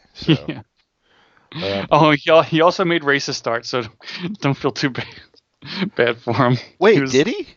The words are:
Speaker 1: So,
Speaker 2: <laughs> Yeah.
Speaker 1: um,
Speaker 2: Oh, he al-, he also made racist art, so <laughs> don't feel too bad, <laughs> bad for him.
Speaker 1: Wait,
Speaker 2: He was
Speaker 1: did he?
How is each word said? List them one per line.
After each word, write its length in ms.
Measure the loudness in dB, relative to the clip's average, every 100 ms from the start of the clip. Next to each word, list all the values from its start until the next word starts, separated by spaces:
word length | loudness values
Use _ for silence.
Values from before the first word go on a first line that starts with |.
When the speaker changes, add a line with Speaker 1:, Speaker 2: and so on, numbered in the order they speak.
| _
Speaker 1:
So, 340 | -6 -2 0 -2
Speaker 2:
<laughs> 1080 | -12 -16 _ _ _ _ _ _ _ _ -10
Yeah. 240 | -6 -4
Speaker 1:
um, 60 | 0
Speaker 2:
Oh, 200 | 2 4
he 180 | 2 4
al-, 120 | 4
he 200 | 4 4
also 240 | 2 2 0
made 160 | 0
racist 420 | 0 0 -2 -8 -6
art, 180 | -6 -4
so 180 | -6 -6 -10 -16
<laughs> 280 | -10 -10 -4
don't 140 | -2 -2
feel 160 | -2
too 200 | -2 -4
bad, 140 | -6 -12 -16 -20 _ _
<laughs> 440 | _ -14 -8 -4 0
bad 220 | 0 -2
for 160 | -4
him. 240 | 0 2 0 -4 0
Speaker 1:
Wait, 160 | 4 4
Speaker 2:
He 60 |
was 100 | 4
Speaker 1:
did 160 | 2 2
he? 200 | -2 -8